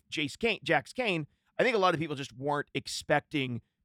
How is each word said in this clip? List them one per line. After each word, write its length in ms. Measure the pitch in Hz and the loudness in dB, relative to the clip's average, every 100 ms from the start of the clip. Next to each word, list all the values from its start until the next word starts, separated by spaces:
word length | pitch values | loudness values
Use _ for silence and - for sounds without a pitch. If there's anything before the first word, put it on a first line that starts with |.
| _ | _
Jace 260 | - 143 - | -4 -4 -2
Cain, 220 | 226 185 | -2 -2
Jax 280 | 135 151 - | 0 0 0
Cain, 340 | - 240 170 147 _ _ - | -4 -2 -2 -4 _ _ 0
I 40 | |
think 120 | 214 226 | 2 4
a 40 | |
lot 140 | 185 | 4
of 60 | 160 | 2
people 160 | 156 135 | -2 -6
just 180 | 131 | -8
weren't 360 | 113 139 147 139 | -8 -4 -4 -4
expecting 880 | 147 - - - 147 - 147 131 117 - _ | -6 -6 -6 0 0 0 -2 -2 -4 -10 _